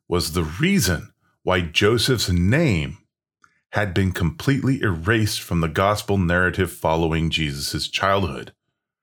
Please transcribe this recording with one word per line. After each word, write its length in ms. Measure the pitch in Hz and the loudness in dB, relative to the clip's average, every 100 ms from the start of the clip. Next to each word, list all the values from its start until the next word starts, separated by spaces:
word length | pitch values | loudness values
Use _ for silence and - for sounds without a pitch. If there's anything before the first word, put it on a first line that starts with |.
| - | -4
was 240 | 87 80 | -2 0
the 120 | 87 | -2
reason 640 | 78 90 175 196 92 78 - _ _ _ | -2 -2 0 2 2 -2 -6 _ _ _
why 200 | 87 92 | -2 0
Joseph's 680 | 82 - 101 120 - 120 - | 0 2 2 4 2 0 0
name 720 | 87 92 139 156 85 69 - _ _ _ _ _ _ _ | 2 2 2 2 2 -2 -8 _ _ _ _ _ _ _
had 220 | 104 104 | -2 0
been 200 | 90 95 | 0 0
completely 680 | - 82 - - 139 131 135 | 0 -2 -2 0 0 0 0
erased 600 | 107 80 85 113 104 - | -2 -2 0 0 0 -4
from 200 | - 85 | -4 -2
the 80 | 82 | 0
gospel 480 | 76 98 107 - 101 | 2 2 2 0 0
narrative 540 | 87 90 90 98 87 | 2 2 2 0 -2
following 600 | - 82 82 82 80 80 | -2 0 2 2 0 0
Jesus' 580 | 78 76 69 71 76 - | 0 -2 -4 -6 -6 -6
childhood. 640 | - 98 98 87 64 57 - _ _ _ _ | -2 0 2 0 -6 -14 -20 _ _ _ _